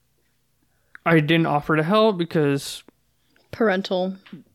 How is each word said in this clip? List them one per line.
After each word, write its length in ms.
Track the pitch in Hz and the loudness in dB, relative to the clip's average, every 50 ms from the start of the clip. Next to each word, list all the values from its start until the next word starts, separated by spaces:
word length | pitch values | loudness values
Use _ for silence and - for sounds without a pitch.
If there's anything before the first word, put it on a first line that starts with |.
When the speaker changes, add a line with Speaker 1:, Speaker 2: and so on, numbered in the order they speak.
| _ _ _ _ _ _ _ _ _ _ _ _ _ _ _ _ _ _ _ - - | _ _ _ _ _ _ _ _ _ _ _ _ _ _ _ _ _ _ _ -8 -2
Speaker 1:
I 140 | 170 165 160 | 2 4 4
didn't 260 | 151 147 165 165 165 | 4 4 2 2 2
offer 300 | 151 147 147 - - 160 | 2 0 -2 0 0 0
to 60 | 156 156 | 0 0
help 360 | 160 208 214 220 220 202 175 | 2 2 4 4 2 2 0
because 640 | 170 165 - 165 147 143 139 139 - - - - - - _ _ _ _ _ _ _ _ _ _ _ - - | -4 -4 -2 0 0 0 0 -2 -4 -8 -14 -14 -16 -20 _ _ _ _ _ _ _ _ _ _ _ -16 -4
Speaker 2:
Parental. 640 | - 240 214 185 185 190 - 196 180 180 190 190 190 _ - - 151 - _ | -2 0 0 0 -2 -4 -4 -4 -2 -2 -4 -6 -10 _ -20 -20 -20 -20 _